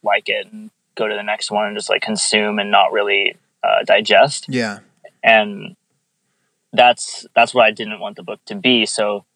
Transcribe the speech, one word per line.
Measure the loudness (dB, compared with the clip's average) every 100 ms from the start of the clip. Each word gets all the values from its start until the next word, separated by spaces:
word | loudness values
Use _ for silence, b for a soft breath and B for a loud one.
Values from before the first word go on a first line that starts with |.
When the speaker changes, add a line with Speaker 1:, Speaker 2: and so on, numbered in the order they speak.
Speaker 1:
like | -2 -2 -2
it | -8 -8
and | -16 -20 _ _ -6
go | -6
to | -6
the |
next | -6 -8 -4
one | -4 -4
and | -6
just, | -4
like, | -4
consume | -2 -4 0 0 0 -2
and | 2
not | 2 4
really, | 2 0 0 -2 -6 _ _
uh, | 0 0 2
digest. | 2 4 4 4 0 -6
Speaker 2:
Yeah. | -4 -4 -8 _ _ -20 _
Speaker 1:
And | 2 4 2 -6 -16 -20 _ _ _ _ _ _ _ _ _
that's, | 4 4 4 -4 -14 -4 0
that's | 2
what | 4 2
I |
didn't | 2 -10 -10
want | -12 -12
the |
book | -14 -14 -12
to | -4
be. | 2 2 0
So, | -2 -2 -4 -8